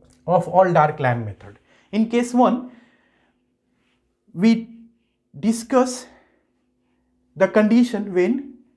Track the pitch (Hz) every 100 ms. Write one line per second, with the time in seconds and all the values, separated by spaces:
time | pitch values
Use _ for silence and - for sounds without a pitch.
0 | _ _ - 175 175 180 185 165 151 151
1 | 131 120 104 95 101 - _ _ _ 208
2 | 226 240 240 247 196 233 - - _ _
3 | _ _ _ _ _ _ _ _ _ _
4 | _ _ _ 160 220 226 - - - _
5 | _ _ _ 147 208 226 - - 127 -
6 | - _ _ _ _ _ _ _ _ _
7 | _ _ _ 147 185 214 214 233 240 202
8 | 202 180 185 277 - - _